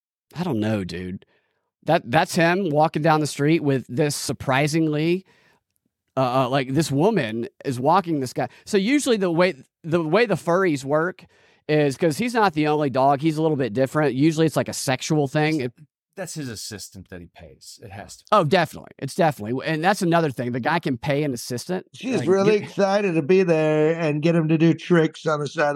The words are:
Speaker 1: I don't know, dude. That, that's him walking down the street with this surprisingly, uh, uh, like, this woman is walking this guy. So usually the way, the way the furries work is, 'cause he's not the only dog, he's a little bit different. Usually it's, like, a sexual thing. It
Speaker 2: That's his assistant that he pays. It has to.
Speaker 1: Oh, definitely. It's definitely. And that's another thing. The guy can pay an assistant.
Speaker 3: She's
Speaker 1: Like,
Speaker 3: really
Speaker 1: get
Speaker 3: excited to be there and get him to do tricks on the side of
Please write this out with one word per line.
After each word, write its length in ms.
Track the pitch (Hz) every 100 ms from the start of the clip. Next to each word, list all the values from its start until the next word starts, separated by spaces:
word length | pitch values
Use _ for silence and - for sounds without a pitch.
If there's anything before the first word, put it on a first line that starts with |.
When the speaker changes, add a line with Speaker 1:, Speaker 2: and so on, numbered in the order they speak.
| _ _ _ 139
Speaker 1:
I 80 |
don't 160 | 175 113
know, 240 | 107 107
dude. 420 | 90 85 92 92 _ _ _ _ _ _ -
That, 240 | 165 -
that's 260 | 139 175 -
him 340 | 170 180 190
walking 320 | 143 160 170
down 180 | 156 156
the 80 | 147
street 340 | - 143 165
with 240 | 143 135 117
this 260 | 123 147 143
surprisingly, 1120 | - 127 - 131 147 160 160 147 160 180 - _ _ _ _ _ _ _ _ -
uh, 300 | 131 127 127
uh, 40 |
like, 240 | 135 131
this 160 | 135 160
woman 580 | 139 185 214 117 110 117 - -
is 140 | 120
walking 400 | 127 180 170 151
this 120 | 131
guy. 140 | - 123 - -
So 120 | 208
usually 400 | 196 285 269 226
the 140 | 185
way, 240 | 165 185 131 - _
the 180 | 165 170
way 240 | 156 185 240
the 100 | 175
furries 500 | 175 175 190 143 135
work 400 | 151 170 - - _ _ _ -
is, 300 | 151 147 131
'cause 200 | 170 139
he's 160 | 240
not 200 | 233 202
the 140 | 156 151
only 220 | 151 151
dog, 300 | 127 135 143
he's 160 | 160 151
a 40 |
little 160 | 160 147
bit 160 | 127
different. 420 | 104 131 151 151 127
Usually 300 | 156 156 160
it's, 100 | 139
like, 140 | 113
a 40 |
sexual 540 | 104 - 127 - 156 139
thing. 320 | 156 151 156
It 140 | 123 - 151 _ _ -
Speaker 2:
That's 200 | 175 160
his 120 | 135
assistant 600 | 104 - 104 - 98 90
that 100 | 90
he 80 | 87
pays. 520 | - 80 67 - -
It 80 | 117
has 260 | 98 92 -
to. 60 | -
Speaker 1:
Oh, 120 | 214 156
definitely. 460 | 180 160 - - -
It's 160 | 135 -
definitely. 500 | 165 - 104 127 147
And 180 | 160
that's 180 | 170 208
another 260 | 180 170 160
thing. 200 | 127 123
The 60 | 123
guy 180 | 123 165
can 180 | 160 127
pay 260 | - 143
an 100 | 151
assistant. 540 | 123 - 123 - 180 -
Speaker 3:
She's 260 | - 240 226
Speaker 1:
Like, 100 | 135
Speaker 3:
really 300 | 190 196 208
Speaker 1:
get 100 | 139
Speaker 3:
excited 460 | - 196 196 202 160
to 60 |
be 200 | 139 185
there 560 | 185 160 156 151 151 165
and 220 | 165 147
get 140 | 156 170
him 120 | 156
to 80 | 160
do 160 | 165
tricks 520 | 160 - 170 156 - -
on 140 | 151
the 60 | 143
side 240 | 160
of 40 | 147